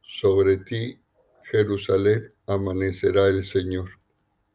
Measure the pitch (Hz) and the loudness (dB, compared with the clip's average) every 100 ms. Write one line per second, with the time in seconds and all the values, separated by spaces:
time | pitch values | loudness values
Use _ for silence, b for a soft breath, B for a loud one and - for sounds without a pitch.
0 | - - 104 95 95 98 95 117 117 - | -16 -2 2 4 4 2 -2 -8 -6 -10
1 | _ _ _ _ - 113 101 101 - 98 | _ _ _ _ -4 0 0 -2 0 2
2 | 101 110 - _ - 101 98 92 95 92 | 2 0 -2 _ -6 -4 -2 -2 -4 0
3 | 92 95 98 98 95 95 90 92 92 - | 0 4 2 2 -2 -4 -2 -6 -8 -16
4 | _ _ _ _ _ | _ _ _ _ _